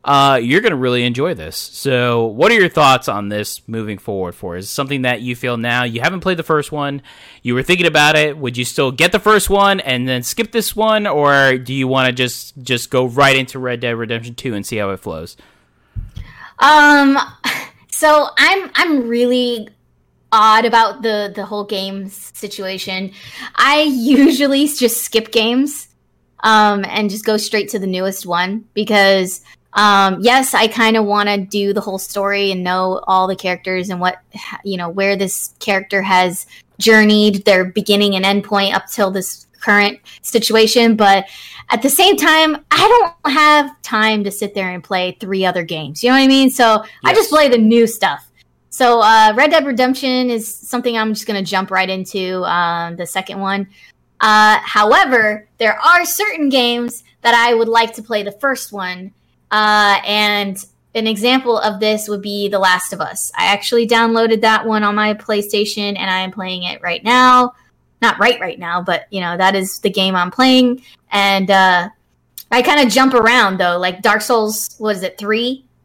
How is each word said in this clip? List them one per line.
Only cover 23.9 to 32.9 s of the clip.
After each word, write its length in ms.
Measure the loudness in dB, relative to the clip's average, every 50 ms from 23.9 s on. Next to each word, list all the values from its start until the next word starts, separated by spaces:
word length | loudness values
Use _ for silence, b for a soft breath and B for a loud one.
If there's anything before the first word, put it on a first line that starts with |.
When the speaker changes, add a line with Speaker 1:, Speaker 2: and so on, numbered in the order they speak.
| -2 -2 0 2 4 4 4 4 4 2 0 0 2 0 0 -2
Speaker 2:
just 340 | -2 -2 -2 -2 -2 -4
skip 300 | -8 -4 -4 -4 -4 0
games, 560 | -2 -2 0 0 0 0 -2 -2 -4 -12 -16 _ _ _ _ _ _ _ _ _ _ _
um, 440 | 0 2 4 4 4 4 2 -2 -4 -4
and 220 | -4 -4 -4 -4
just 140 | -4 -4 -2
go 120 | -2 -2
straight 320 | -2 -2 -2 -4 -4 -4 -4
to 80 | -6 -6
the 80 | -4
newest 400 | -4 -4 -2 -4 -4 -6 -8 -8
one 380 | -4 -2 -2 -2 -4 -4 -8 -10 _ _
because, 680 | -6 -2 2 2 4 6 6 4 2 0 -2 -6 -12 b b b b _ _
um, 460 | -2 2 2 4 4 4 4 2 0 0
yes, 340 | 2 2 2 2 2 0 0
I 140 | 0 0 0
kinda 340 | 0 0 0 2 2 2
wanna 360 | 0 0 0 0 0 0 -2 -2
do 340 | -4 -4 -4 -2 -2 -2
the 80 | -2 -2
whole 180 | -4 -6 -8 -10
story 520 | -10 -8 -6 -4 -4 -2 -2 0 -2 -2
and 100 | -2 -4 -4
know 380 | -2 -2 0 -2 -2